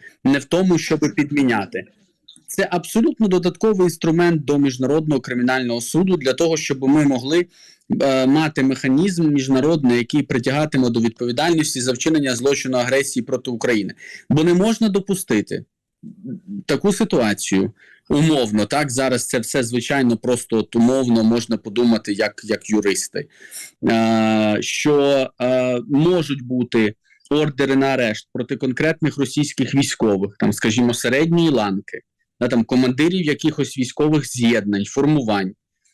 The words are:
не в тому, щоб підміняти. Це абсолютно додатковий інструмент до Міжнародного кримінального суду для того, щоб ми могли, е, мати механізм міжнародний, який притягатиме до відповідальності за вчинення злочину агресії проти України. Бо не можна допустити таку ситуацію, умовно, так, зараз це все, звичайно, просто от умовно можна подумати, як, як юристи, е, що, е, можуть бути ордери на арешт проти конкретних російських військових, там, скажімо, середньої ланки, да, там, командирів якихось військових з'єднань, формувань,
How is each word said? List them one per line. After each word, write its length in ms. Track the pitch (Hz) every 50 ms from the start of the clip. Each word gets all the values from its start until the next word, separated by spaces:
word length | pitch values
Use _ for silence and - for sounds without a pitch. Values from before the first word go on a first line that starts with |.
| - - - _ -
не 140 | 131 143 143
в 60 | -
тому, 340 | - 165 180 190 185 175 156
щоб 220 | 151 - 160 151 151 143 -
підміняти. 680 | - 143 143 147 143 135 123 117 104 98 - - - - - _ _ _ _ _ _ _ _ - _ _ -
Це 200 | - - 196 -
абсолютно 580 | 180 170 170 - - 220 233 330 254 - 220 190
додатковий 560 | 185 180 175 180 - - - 220 214 185 180
інструмент 600 | 175 170 - - 170 160 170 175 170 170 151 131
до 140 | 135 143 143
Міжнародного 600 | 143 139 123 123 131 127 147 160 156 151 143 127
кримінального 600 | - 131 123 123 123 127 127 131 123 120 117 120
суду 360 | 117 - - 156 190 190 185
для 160 | 160 131 131 127
того, 240 | - 170 160 165
щоб 320 | 151 - - 147 131 135 131
ми 160 | 143 156 147
могли, 420 | 139 135 120 123 139 160 175 175 - _ _ _ _ _ _ _ - - - 139
е, 240 | 139 135 131 131
мати 360 | 131 139 156 160 151 - 147 131
механізм 680 | 135 131 - - 131 131 147 180 202 180 170 165 151 143
міжнародний, 680 | 139 131 135 135 131 131 156 170 156 135 123 120 123
який 240 | 117 - - 147 135
притягатиме 680 | - 135 127 120 127 131 147 156 151 - 135 127 120
до 100 | 117 117
відповідальності 800 | 113 117 113 - 120 120 120 127 151 170 170 160 143 - - 135
за 120 | 120 127 123
вчинення 420 | 113 - 160 160 156 143 131 123
злочину 440 | 113 123 139 139 - - 131 127 123
агресії 460 | 120 127 131 135 139 - - 123 113
проти 260 | - 127 123 - 131
України. 440 | 120 113 - 123 120 107 95 90 - - - - - - - -
Бо 140 | 135 151 160
не 100 | 175 175
можна 340 | 180 196 220 226 - 226 214
допустити 760 | 185 202 185 - 190 185 - - 117 104 101 - 98 - - - _ _ _ _ _ _ - - - - - - - - - - 101 101 -
таку 260 | - 143 135 - 202 196
ситуацію, 800 | - 226 - - 147 117 104 101 - - - 98 95 98 113 - _ _ - - _ _ -
умовно, 540 | - 143 160 160 156 135 120 107 107 107 104
так, 260 | - 135 147 151 139
зараз 360 | 117 127 135 131 127 120 -
це 120 | - - 123
все, 240 | 110 - - 139 123
звичайно, 540 | 113 123 120 - - 143 139 127 120 117
просто 420 | 110 - 123 123 117 - - 117 110
от 180 | 104 - -
умовно 480 | 117 117 123 131 135 131 120 117 113 110
можна 320 | 113 117 120 113 - 117
подумати, 560 | 104 - 110 101 117 123 120 113 107 - 107 101
як, 280 | 95 110 101 - - -
як 260 | 104 107 - - -
юристи, 580 | 107 107 98 98 95 - - - - - - - _ _ - - - - - - _ _ - -
е, 680 | 113 113 113 113 113 113 110 110 110 110 107 107 107 107
що, 680 | - - - - - 151 147 143 139 139 139 135 131 - _ -
е, 400 | 123 127 127 127 127 127 123 120 117 -
можуть 540 | 143 139 160 175 185 175 156 147 139 135 123
бути 520 | 123 127 127 120 123 - 117 110 101 104 _ _ _ _ _ _ -
ордери 460 | 147 151 151 151 135 131 139 135 135
на 100 | 135 135
арешт 420 | 135 135 127 123 110 107 - - _ -
проти 240 | 123 120 - 135
конкретних 600 | 117 - 131 123 - 151 160 160 - 160 147 - 143
російських 560 | 139 131 - 151 147 - - - 131 - -
військових, 600 | 139 135 - - - 113 110 101 95 98 104 - -
там, 140 | 110 107 104
скажімо, 420 | - - 113 107 123 123 120 120
середньої 540 | - - 120 123 139 165 165 170 170 165 160
ланки, 500 | 139 113 104 101 95 98 - - - - - _ _ _ _ _ _ -
да, 80 | 120 120
там, 160 | 127 120 113
командирів 600 | - 131 127 127 127 127 123 151 175 185 185 170
якихось 520 | 151 143 - - 160 151 - 135 - - 131
військових 480 | 123 123 - - 147 151 156 147 -
з'єднань, 580 | - - 123 117 117 117 110 98 101 101 98 104
формувань, 680 | - - 135 139 147 151 147 120 107 104 101 95 95 107 _ _ _ _ _ _ _